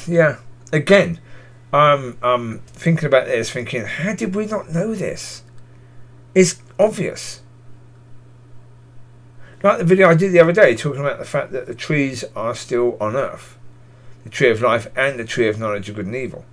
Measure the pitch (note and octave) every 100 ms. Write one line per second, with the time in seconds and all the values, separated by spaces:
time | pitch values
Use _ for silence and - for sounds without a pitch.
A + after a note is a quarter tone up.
0 | - E3+ D#3 B2 - - - D#3 D3+ G3+
1 | F3 E3 - - - - - C#3+ D3 C#3+
2 | B2+ A2+ B2 B2 A#2 A2 - - E3 E3
3 | D3+ C3 B2+ B2 A#2 B2+ A#2+ B2+ G2+ -
4 | F3 G#3+ G#3+ G3 G#3+ G#3 - E3 G#3+ G#3+
5 | A#2+ - - - - - - - - -
6 | - - - F#3+ F#3 - - - G#3 -
7 | A#2+ - - - - - - - - -
8 | - - - - - - - - - -
9 | - - - - - - G3 A3+ E3+ F#3
10 | F#3+ E3 F#3+ F3 E3 F3 E3+ A#2 D3+ C3+
11 | C#3+ A#2+ - C#3+ C3+ B2+ - A#2 - D#3
12 | C3+ B2 G#2+ - A2+ A#2+ - A#2+ A#2+ A2
13 | G#2+ B2+ A#2+ - - - - - - -
14 | - - - - C3 G#2+ A#2 A#2 A2 -
15 | C3+ B2+ A2+ - A2+ G#2+ A2+ G#2 G2+ G#2
16 | F#2+ B2 A#2+ - -